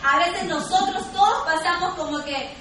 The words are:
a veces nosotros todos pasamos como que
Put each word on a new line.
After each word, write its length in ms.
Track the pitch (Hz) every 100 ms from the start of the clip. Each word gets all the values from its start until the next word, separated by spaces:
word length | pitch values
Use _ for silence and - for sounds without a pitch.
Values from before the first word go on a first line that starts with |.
a 160 | 277 294
veces 260 | 349 381 339
nosotros 640 | 311 - 370 392 440 -
todos 320 | 381 415 466
pasamos 500 | 330 320 349 330 370
como 300 | - 302 294
que 100 | 285 277 247 -